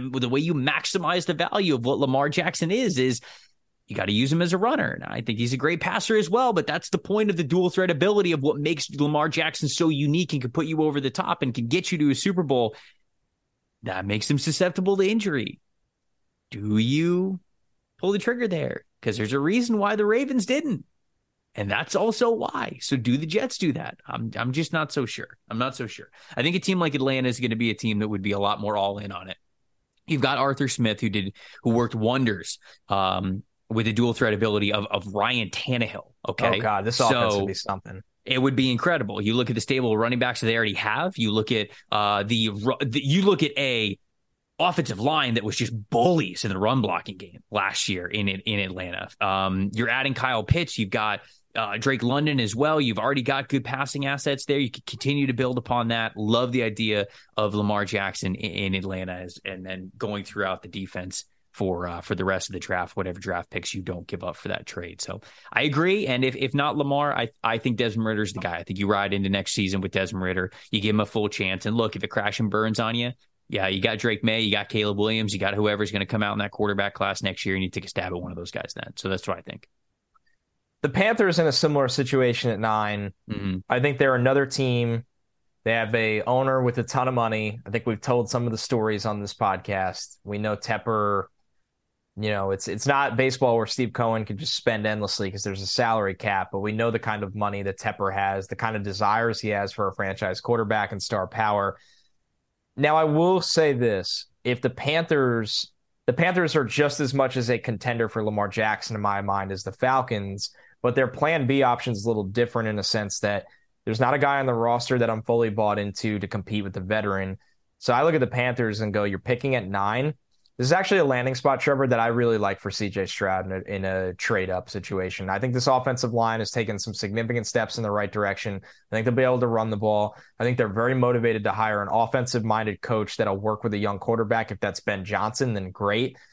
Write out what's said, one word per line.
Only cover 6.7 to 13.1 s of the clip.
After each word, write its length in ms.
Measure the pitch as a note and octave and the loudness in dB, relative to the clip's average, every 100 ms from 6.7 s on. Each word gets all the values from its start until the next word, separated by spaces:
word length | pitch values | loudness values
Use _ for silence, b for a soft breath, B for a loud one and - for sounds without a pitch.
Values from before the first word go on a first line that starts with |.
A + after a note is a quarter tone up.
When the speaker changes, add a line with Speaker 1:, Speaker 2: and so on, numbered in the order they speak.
| D#3 - | -2 -2
Speaker 1:
the 80 | F#3+ | -2
point 320 | - G#3 G#3 | 0 0 2
of 80 | E3+ | 0
the 40 | |
dual 280 | C#3+ F3+ F3+ | 2 2 2
threat 200 | F#3+ F#3 | 2 2
ability 420 | D3 F#3+ G#3 F3+ | 4 4 4 4
of 100 | D#3 | 2
what 160 | C#3+ D3 | 2 2
makes 320 | D3 D3+ - | 0 -2 -4
Lamar 400 | C#3+ D3 D3 D#3 | 0 2 2 0
Jackson 360 | E3 D#3+ - D3 | 0 -2 -2 -2
so 220 | - E3 | 2 2
unique 460 | C#3+ D3 E3 F3 | 2 2 2 0
and 80 | C#3+ | -2
can 80 | B2 | -2
put 160 | E3 D#3 | -2 -2
you 160 | D#3 | 0
over 180 | D#3 C#3+ | 0 0
the 80 | C3+ | -2
top 320 | - F3 F3 | -2 -4 -2
and 140 | C3 | -2
can 140 | A#2 A#2 | -2 0
get 220 | E3+ - | 0 0
you 60 | E3+ | 2
to 140 | D3 | 2
a 40 | |
Super 280 | C3+ G3 F3+ | 2 0 0
Bowl. 340 | D3 B2+ A2+ B B B _ | 2 2 2 B B B _